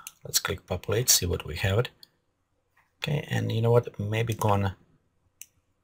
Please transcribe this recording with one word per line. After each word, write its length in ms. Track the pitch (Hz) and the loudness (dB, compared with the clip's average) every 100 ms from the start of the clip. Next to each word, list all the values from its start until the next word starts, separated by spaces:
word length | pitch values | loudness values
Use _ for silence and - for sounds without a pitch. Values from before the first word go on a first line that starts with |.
| - - | -18 -18
let's 160 | - - | -4 -2
click 260 | - 95 - | -2 -4 -6
populate, 440 | 92 - - - | -6 -2 0 4
see 160 | - 87 | 2 2
what 200 | 87 - | -2 -4
we 120 | 85 | -2
have 220 | 98 101 | 0 2
it. 100 | 127 - - _ _ _ _ _ _ _ _ _ | 0 -6 -20 _ _ _ _ _ _ _ _ _
Okay, 280 | 151 - - | -4 -4 -2
and 220 | 117 110 | -2 -2
you 100 | 110 | 0
know 100 | 117 | 4
what, 280 | 120 - - | 4 2 -4
maybe 340 | 104 110 117 | -4 -2 -2
gonna 440 | 104 107 101 98 - _ _ _ _ _ - - _ _ _ | 0 2 2 0 -4 _ _ _ _ _ -20 -20 _ _ _